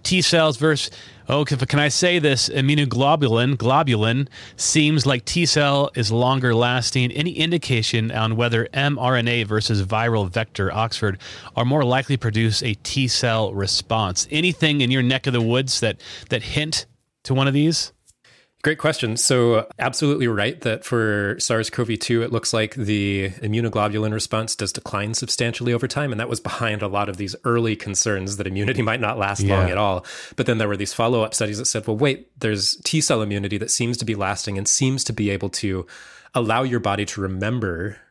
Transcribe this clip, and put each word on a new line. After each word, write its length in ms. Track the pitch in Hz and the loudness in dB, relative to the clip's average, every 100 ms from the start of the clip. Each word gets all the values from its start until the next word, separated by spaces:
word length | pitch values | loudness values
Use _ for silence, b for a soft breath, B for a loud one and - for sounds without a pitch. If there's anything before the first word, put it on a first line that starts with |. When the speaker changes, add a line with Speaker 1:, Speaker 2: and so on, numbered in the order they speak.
Speaker 1:
T 180 | - 185 | 2 2
cells 380 | - 170 156 135 | 4 4 4 4
versus, 320 | 156 143 - B B B - | 2 2 -2 B B B -2
oh, 180 | 139 147 | 0 2
can, 100 | 139 | 0
can 200 | 131 143 | 2 4
I 100 | 147 | 4
say 300 | - 180 175 | 4 2 4
this? 320 | 151 135 - | 4 2 0
Immunoglobulin, 1040 | 143 135 147 143 117 139 160 135 113 123 139 | 0 2 2 2 2 4 4 4 4 2 2
globulin 720 | 113 135 156 113 110 123 139 B B B | 2 4 4 2 2 2 -2 B B B
seems 500 | - 160 151 156 131 | 0 2 4 4 2
like 180 | 127 | 0
T 220 | - 175 165 | 0 0 2
cell 440 | 151 143 139 143 | 4 4 4 0
is 180 | - 104 | 0 0
longer 420 | 113 123 131 127 | 2 2 2 4
lasting. 560 | 113 120 127 117 131 123 | 4 2 0 0 0 0
Any 180 | 127 165 | 0 -2
indication 800 | - 165 170 - 123 110 117 110 | 0 0 0 0 0 0 0 -2
on 260 | 110 110 113 | -2 -2 0
whether 320 | 120 113 113 | 2 0 0
M 240 | 139 143 147 | -2 -2 0
R 180 | 123 127 | 0 2
N 120 | 117 | 2
A 160 | 120 | 0
versus 380 | 104 107 104 107 | 0 0 0 0
viral 460 | 95 110 117 113 95 | 0 0 2 0 0
vector, 400 | 101 110 - 95 | -2 -4 -4 -4
Oxford, 480 | 104 113 - 107 95 B B B - | -2 -2 0 -2 -2 B B B -2
are 80 | |
more 200 | 120 147 | 0 2
likely 320 | 127 127 135 135 | 2 0 0 -2
to 40 | |
produce 420 | 117 107 113 107 | 0 0 0 0
a 120 | 120 107 | -2 -6
T 260 | - - 131 | -4 -2 0
cell 460 | - 123 113 104 | 0 0 0 -2
response? 760 | 98 98 - - 113 101 90 - | -2 -2 -2 -2 0 0 -2 -2
Anything 520 | 151 180 170 156 147 | 0 0 2 2 2
in 80 | 123 | 2
your 120 | 131 | 2
neck 240 | 123 131 - | 2 0 0
of 60 | |
the 80 | 123 | 0
woods 400 | 113 123 135 - | 2 0 0 -2
that, 220 | 113 - B B B | -2 -4 B B B
that 140 | 120 | -6
hint 420 | - - 156 156 - _ _ _ | -2 -4 -2 -4 -8 _ _ _
to 100 | - | -2
one 160 | 131 135 | 0 2
of 60 | |
these? 400 | 139 156 160 - _ - _ b b b b | 4 2 2 -4 _ -20 _ b b b b
Speaker 2:
Great 160 | 147 156 | -2 0
question. 380 | 156 151 120 113 | 0 0 -2 0
So, 500 | - 127 120 113 107 - | 2 4 6 4 0 -4
absolutely 480 | 120 113 151 147 123 | -4 0 0 2 0
right 320 | 107 107 - | 0 -2 -2
that 240 | 120 110 | -4 -4
for 500 | - 120 110 104 101 98 | -2 0 2 0 0 -2
sars 280 | - 113 110 | -2 0 -2
cov 220 | - 113 113 | -4 -4 -4
two, 240 | - 120 | 0 0
it 80 | 117 | 0
looks 220 | 117 - | -2 -2
like 240 | 113 107 - | -2 -2 -4
the 540 | 104 107 101 98 95 92 | -2 0 0 -2 -4 -4
immunoglobulin 720 | 110 110 117 110 104 104 107 | -2 -2 0 0 0 0 -2
response 420 | 107 - 110 113 | -2 -2 -4 -4
does 180 | - 101 | -4 -6
decline 420 | - - 101 104 | -6 -6 -4 -4
substantially 580 | 113 120 - 117 117 123 | -4 -4 -2 -2 -2 -2
over 160 | 117 127 | 0 -2
time. 240 | - 147 | -2 -4
And 80 | 107 | -4
that 80 | 117 | -4
was 100 | 113 | -4
behind 420 | - - 117 107 | -6 -4 -4 -2
a 60 | 104 | -2
lot 220 | 98 101 | -2 -4
of 80 | 92 | -4
these 180 | 98 - | -8 -6
early 300 | 123 117 113 | 0 0 0
concerns 640 | 104 - 98 - 98 95 101 | -2 -4 -2 0 0 -4 -6
that 100 | 95 | -4
immunity 340 | 95 104 131 | -2 0 0
<laughs> 80 | 110 | 0
might 100 | 113 | 0
not 180 | 107 120 | -2 0
last 240 | 98 98 | -2 0
long 240 | 101 98 90 | 2 4 2
Speaker 1:
Yeah. 60 | |
Speaker 2:
at 60 | 92 | 2
all. 280 | 104 90 - B B - | 0 0 -6 B B -4
But 100 | 107 | 0
then 120 | 113 | 0
there 100 | 104 | 0
were 80 | 101 | -2
these 180 | 101 | -4
follow-up 400 | - 117 123 110 | 0 2 2 0
studies 240 | - 107 104 | 0 -2 -2
that 60 | |
said, 240 | 127 113 107 | -2 -2 -2
"Well, 80 | 110 | 0
wait, 320 | 143 135 - - | 0 0 -8 -6
there's 380 | 113 104 98 - | -2 0 -2 -2
T 160 | - 160 | -2 0
cell 200 | - 123 | 2 0
immunity 380 | 104 101 98 101 | 0 -2 -2 -4
that 120 | 104 | -2
seems 260 | - 120 117 | -2 0 -2
to 80 | |
be 100 | 110 | -4
lasting 420 | 104 95 101 - 98 | -2 -2 -4 -4 -4
and 100 | 101 | 0
seems 340 | - 131 131 | 2 2 0
to 80 | - | -4
be 180 | 110 104 | -2 0
able 180 | 98 101 | 0 -4
to 340 | - 101 95 85 B B B B | -4 -4 -4 -6 B B B B
allow 280 | 127 113 113 | -4 0 0
your 180 | 131 120 | 2 0
body 240 | 104 101 101 | 0 -2 -4
to 140 | - | -4
remember 760 | 95 95 101 123 107 82 101 101 _ | -6 -4 -4 -2 -4 -4 -6 -8 _